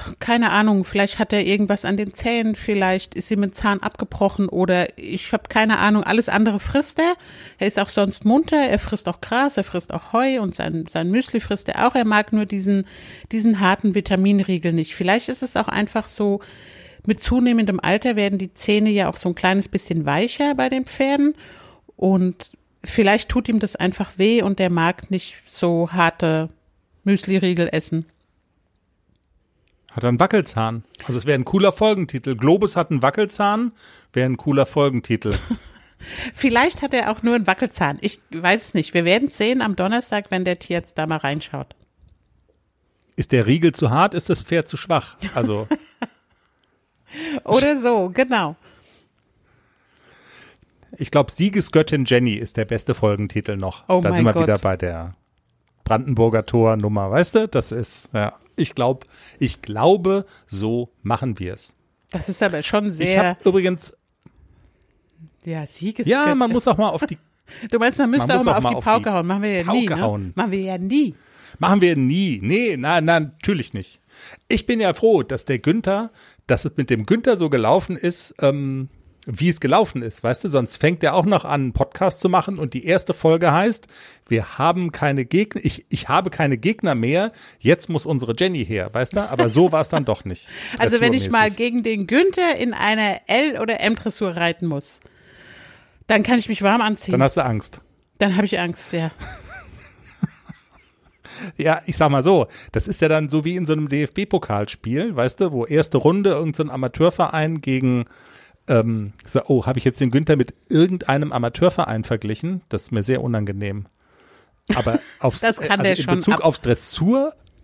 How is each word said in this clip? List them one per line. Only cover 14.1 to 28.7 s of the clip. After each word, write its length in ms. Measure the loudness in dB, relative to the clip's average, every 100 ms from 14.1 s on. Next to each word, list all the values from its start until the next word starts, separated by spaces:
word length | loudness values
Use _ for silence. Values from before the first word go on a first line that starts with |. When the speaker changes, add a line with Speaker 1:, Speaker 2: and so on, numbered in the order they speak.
| 2 4 4 2 0 0
Speaker 1:
nicht. 240 | -2 -2 -4
Vielleicht 320 | 0 0 0
ist 160 | -8
es 140 | -6 -4
auch 100 | -2
einfach 400 | -2 -2 -4 -6
so, 320 | -4 -2 -2 -6 -20 -20 -20 -20 -10 -4
mit 160 | -2
zunehmendem 600 | 0 2 4 2 2 0
Alter 340 | 0 0 0 0
werden 240 | 0 -2
die 140 | -6
Zähne 380 | -8 0 2 4
ja 180 | 2 0
auch 80 | -2
so 100 | -4
ein 80 | 0
kleines 320 | 0 0 0
bisschen 380 | -4 -4 -4 0
weicher 500 | 0 -2 -2 -2 0
bei 140 | -2
den 160 | -2 -6
Pferden 480 | -2 0 2 0 0 -12 -20 -20 _ _ -2
und 560 | 2 2 2 -2 -14 _ _ _
vielleicht 460 | -6 2 4 4 2
tut 220 | -4 0
ihm 100 | -2
das 160 | -2 -2
einfach 360 | -4 -2 -8 0
weh 240 | 2 4
und 160 | 2 0
er 80 | 0
mag 420 | 2 0 -2 -4
nicht 240 | -6 -6 -18 _
so 440 | -4 0 0 -2
harte 560 | 2 0 2 0 0 -2 -10 _ _ _ _
Müsli-Riegel 640 | 0 0 2 0 2 0 0
essen. 320 | -2 -2 -6 -6 _ _ _ _ _ _